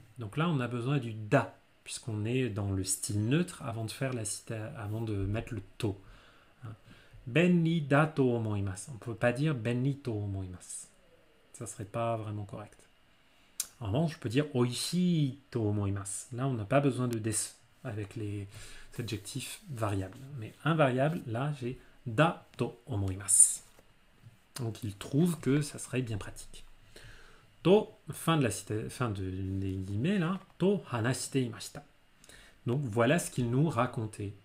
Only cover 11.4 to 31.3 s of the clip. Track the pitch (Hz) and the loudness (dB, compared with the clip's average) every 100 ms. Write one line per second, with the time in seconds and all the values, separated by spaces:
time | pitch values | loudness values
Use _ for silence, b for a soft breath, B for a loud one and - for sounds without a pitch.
11.4 | _ - 113 - 101 120 117 113 107 104 | _ -12 -10 -10 -6 -2 0 -2 -4 -6
12.4 | 104 110 104 - - _ _ _ b b | -8 -10 -14 -18 -20 _ _ _ b b
13.4 | b b - - 107 123 165 - 117 127 | b b -10 -6 -2 2 0 -2 0 2
14.4 | 151 123 120 123 - 175 180 165 139 120 | 2 4 2 2 -2 2 4 4 2 0
15.4 | - 120 104 104 101 98 101 - - 117 | -6 0 2 2 2 -2 -4 -10 -8 -4
16.4 | 135 120 101 135 139 120 123 113 110 101 | -2 -2 2 4 4 2 0 0 -2 -2
17.4 | - - _ _ 131 107 101 117 104 101 | -4 -8 _ _ -8 -6 -6 -6 -6 -6
18.4 | 98 B B B B - 117 104 - 135 | -8 B B B B -8 -6 -6 -6 -10
19.4 | - - 202 120 107 98 95 117 131 143 | -10 -12 -10 -4 -2 0 -4 -8 -14 -12
20.4 | 107 - 143 165 135 127 147 170 - 110 | -12 -6 0 4 4 4 0 0 -4 -4
21.4 | 147 143 120 123 B B 123 110 165 - | -4 -4 -6 -8 B B -4 2 2 2
22.4 | - - 120 - - 107 95 95 104 - | -8 -4 -4 -4 -6 -2 -2 -2 4 8
23.4 | - - - - - - _ _ - - | 8 4 -10 -20 -20 -20 _ _ -20 -20
24.4 | _ - 117 104 104 98 - 139 175 156 | _ -6 -6 -4 -8 -8 -2 2 4 2
25.4 | 127 143 151 - - 127 120 107 - - | 2 2 2 -6 -4 -4 -2 -4 -6 -12
26.4 | - - - - B B B B B B | -14 -16 -18 -20 B B B B B B
27.4 | B - 160 208 - - - - - 160 | B 0 6 6 6 -8 -14 -4 2 4
28.4 | 120 - - 107 127 - 123 98 95 92 | 4 0 -4 -4 -4 -2 -2 -2 -4 -4
29.4 | 95 95 95 95 95 101 156 202 160 190 | -2 -2 -2 -4 -4 -2 0 2 0 -2
30.4 | - - 185 202 - 120 113 127 - | -6 0 2 2 -2 -2 0 0 -2